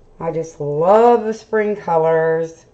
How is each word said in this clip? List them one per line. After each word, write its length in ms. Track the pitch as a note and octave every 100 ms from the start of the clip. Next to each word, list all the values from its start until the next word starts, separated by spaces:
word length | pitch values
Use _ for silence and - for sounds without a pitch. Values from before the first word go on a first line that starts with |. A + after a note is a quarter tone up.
| _ -
I 140 | E3
just 280 | D#3+ D#3+ -
love 640 | D3 D3 E3+ A3 A#3 A#3+
the 100 | G#3+
spring 420 | A3 - A3 G#3 G#3
colors. 880 | - E3 D#3+ E3 E3 D#3+ E3 D#3+ _